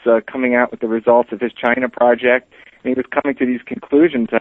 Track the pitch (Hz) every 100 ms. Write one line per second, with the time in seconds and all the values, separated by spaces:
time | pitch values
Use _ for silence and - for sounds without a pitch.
0 | 120 113 - 135 127 120 123 110 113 113
1 | 113 120 120 104 120 - 123 123 123 -
2 | 123 120 123 127 - - - _ 127 131
3 | 123 - 143 131 127 123 - 120 - 143
4 | 170 131 113 113